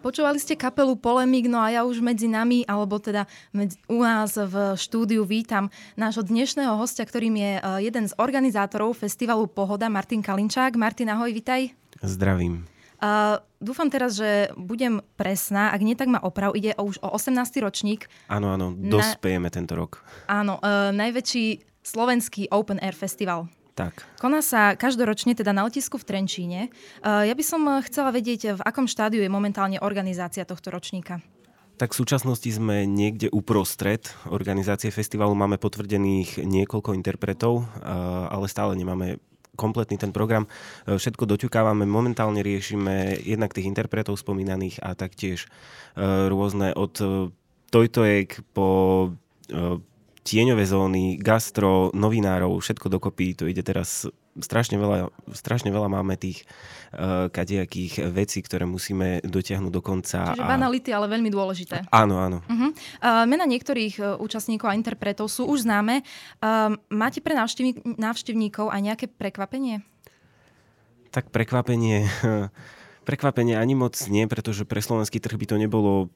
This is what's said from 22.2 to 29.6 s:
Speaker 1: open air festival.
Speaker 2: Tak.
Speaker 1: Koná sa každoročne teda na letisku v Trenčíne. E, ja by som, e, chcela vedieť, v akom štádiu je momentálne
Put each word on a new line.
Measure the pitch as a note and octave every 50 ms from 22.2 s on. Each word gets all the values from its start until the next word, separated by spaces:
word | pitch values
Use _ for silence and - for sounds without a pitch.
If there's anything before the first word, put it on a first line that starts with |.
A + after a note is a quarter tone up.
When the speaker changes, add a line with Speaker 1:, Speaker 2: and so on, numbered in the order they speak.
| A#3 - - G3+ G3+
Speaker 1:
open | - - G3+ G#3+ G#3 G3 F#3
air | - F#3+ F#3
festival. | - G3 F#3+ - - G#3 F#3 F3 E3+ E3+ E3+ _ _ _ _ _
Speaker 2:
Tak. | - F#2 F2 - - - - -
Speaker 1:
Koná | - - B3 D4 D#4
sa | D4 - B3+ A3 G#3 G3+ G3
každoročne | - - C4 C4 A3+ B3 G#3+ G#3+ G#3 - B3 A#3+
teda | A#3 G#3+ G3+ G3+
na | G3
letisku | G3+ A#3 - C#4+ - - - A#3
v | - -
Trenčíne. | G3 F#3+ F#3+ F#3 - - F3 F3 F3 F3+ A3
E, | A#3+ - - - - - - -
ja | G#3 G#3 G#3 G#3 G#3
by | B3 C#4 D#4
som, | - - D#4+ D4+
e, | C#4+ C#4 C4+ B3+
chcela | - B3 D4 C#4 C4+
vedieť, | A#3 B3+ A3 A#3+ A#3+ G#3 - G#3+ G3+
v | F#3 G#3+
akom | A3 - - C4 A#3
štádiu | - - G#3+ A3 A3 A3+
je | G3+ F#3+
momentálne | G3 G3+ G3+ G#3 G3+ -